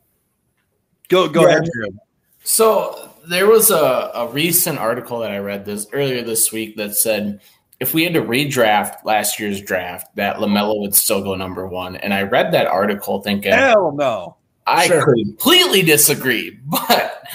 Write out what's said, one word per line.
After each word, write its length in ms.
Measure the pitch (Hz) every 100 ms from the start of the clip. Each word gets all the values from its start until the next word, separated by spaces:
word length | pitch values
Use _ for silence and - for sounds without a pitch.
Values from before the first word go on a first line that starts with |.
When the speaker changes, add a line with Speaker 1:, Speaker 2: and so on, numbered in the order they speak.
| _ _ _ _ _ _ _ _ _ _ -
Speaker 1:
Go, 180 | 185 165
go 140 | 160
Speaker 2:
Yeah. 60 | -
Speaker 1:
ahead, 220 | 156 165
Jared. 240 | 117 104 98 _ _ _ _
Speaker 3:
So 680 | - - 220 196 - - - - 165
there 200 | 175 202
was 220 | 226 -
a, 400 | 170 139 123 - 113
a 120 | 117
recent 500 | 135 175 170 175 143
article 400 | 110 120 - 117
that 120 | 107
I 60 | 101
read 280 | 101 101 101
this 220 | 104 -
earlier 300 | 139 139 123
this 280 | 113 110 -
week 240 | 110 107 110
that 180 | 104 -
said 440 | 113 104 101 101 _ _ _ _
if 140 | 127
we 100 | 160
had 100 | 175
to 80 | 160
redraft 840 | 107 127 147 131 110 107 101 - -
last 340 | 107 101 -
year's 220 | 104 98
draft, 540 | 101 92 90 87 - 101
that 220 | 98 -
LaMelo 420 | 104 104 104 107
would 140 | 101 -
still 280 | - 101
go 120 | 98 92
number 320 | 92 90 92
one. 280 | 90 92 92
And 160 | 104
I 100 | 98
read 280 | 101 131 185
that 140 | 151 80
article 540 | 87 104 101 - 139
thinking, 300 | 104 101 202
Speaker 1:
Hell 400 | 233 269 214 170
no. 460 | 143 135 104 87 - _ _ -
Speaker 3:
I 200 | 151 175
Speaker 2:
Sure. 180 | 160 147
Speaker 3:
completely 760 | 117 104 - 285 359 359 190
disagree. 800 | 160 147 - 139 127 107 87 107
<laughs> 40 | 135
But 560 | 254 - 180 - - -